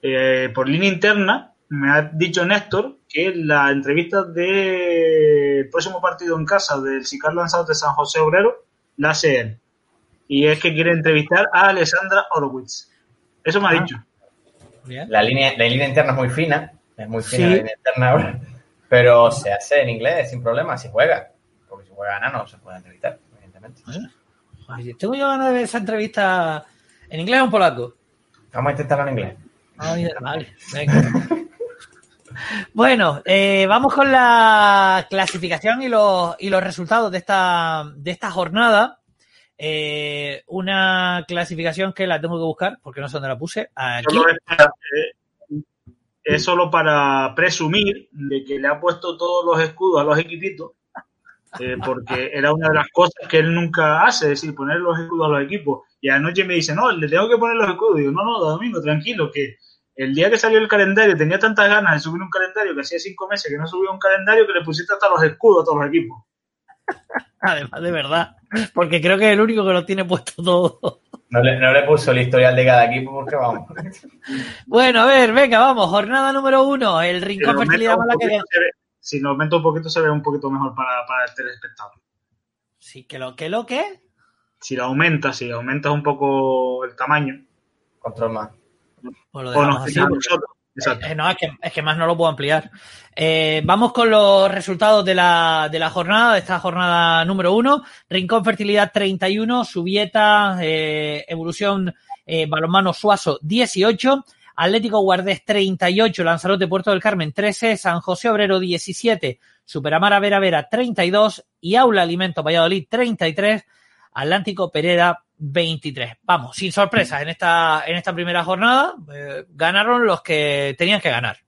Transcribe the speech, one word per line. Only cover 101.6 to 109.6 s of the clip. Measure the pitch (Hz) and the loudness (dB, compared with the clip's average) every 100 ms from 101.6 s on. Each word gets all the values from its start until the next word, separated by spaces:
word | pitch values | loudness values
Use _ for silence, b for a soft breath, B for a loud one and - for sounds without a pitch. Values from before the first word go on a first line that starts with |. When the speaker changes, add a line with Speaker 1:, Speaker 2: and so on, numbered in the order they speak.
| 202 196 180 - B B | -2 -2 -4 -8 B B
Speaker 2:
eh, | - 160 156 | -6 -4 -2
Balonmano | 156 165 185 190 | -2 2 2 2
Suaso | - 208 202 - 139 | 0 0 0 0 -4
dieciocho, | 151 220 240 190 202 226 262 277 - b b - | -4 -2 -2 2 0 2 0 0 -2 b b -2
Atlético | 170 220 220 208 | 0 0 0 0
Guardés | 190 185 190 190 | 2 0 0 -6
treinta | - 208 196 185 180 | -2 0 0 0 0
y | 190 | 2
ocho, | 226 180 | 0 0
Lanzarote | 170 165 185 196 180 | -2 0 0 -2 0
Puerto | 185 185 | -2 0
del | 196 | 0
Carmen | 214 202 156 | 0 -2 -4
trece, | 147 208 202 226 214 | -2 -4 0 -2 0
San | 185 170 | -2 -2
José | - 180 240 | -4 -4 0
Obrero | 214 202 190 | 0 2 0
diecisiete, | 185 170 - 180 233 208 143 123 _ _ | 0 -4 -6 -4 -2 0 -2 -8 _ _